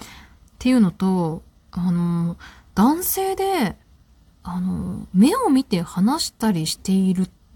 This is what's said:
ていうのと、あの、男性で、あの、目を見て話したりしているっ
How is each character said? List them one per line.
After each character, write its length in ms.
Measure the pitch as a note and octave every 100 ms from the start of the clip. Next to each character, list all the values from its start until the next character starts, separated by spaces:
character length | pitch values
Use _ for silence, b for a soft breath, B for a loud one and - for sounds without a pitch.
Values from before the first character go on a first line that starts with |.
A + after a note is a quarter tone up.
| B B B B - -
て 80 | B3
い 40 |
う 60 | B3+
の 120 | F#3
と、 500 | - F#3+ F#3 E3 E3 - _ _
あ 180 | - F3+
の、 460 | F3 E3+ E3+ E3+ - B B B -
男 260 | A3+ E4
性 320 | F#4 - F#4+
で、 420 | F#4+ G4 F#4 G3 - _ _ _ _ _ _
あ 160 | F#3 F3+
の、 480 | F#3 E3+ F3+ - -
目 220 | F#3 B3+
を 160 | B4+ A4
見 140 | C4
て 180 | - F3
話 440 | E3+ F3+ G#3 D#4+ -
し 80 |
た 180 | - A3
り 160 | E3+ D#3+
し 80 | -
て 160 | -
い 200 | F#3+ F#3+
る 100 | F#3
っ 80 | F#3 _ _